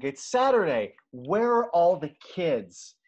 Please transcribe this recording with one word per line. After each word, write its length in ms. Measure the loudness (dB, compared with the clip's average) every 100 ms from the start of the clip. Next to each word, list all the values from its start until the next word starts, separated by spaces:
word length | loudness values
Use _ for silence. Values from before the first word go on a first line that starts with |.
It's 200 | -8 -8
Saturday. 720 | -4 0 2 2 2 0 -4 -10 _
Where 420 | -16 -4 0 2
are 160 | 0 2
all 260 | 2 4
the 160 | 2 -4 -12 -16
kids? 640 | -6 -2 -2 -4 -18 -20 _